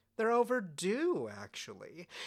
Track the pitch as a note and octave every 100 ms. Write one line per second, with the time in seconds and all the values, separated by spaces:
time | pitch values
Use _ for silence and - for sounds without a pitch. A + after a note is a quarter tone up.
0 | _ - A3+ A#3+ A#3+ B3+ F#3 D3 F3+ A#3+
1 | F4 F3 A2 G2+ G2+ - - G2 - D#3+
2 | F3 -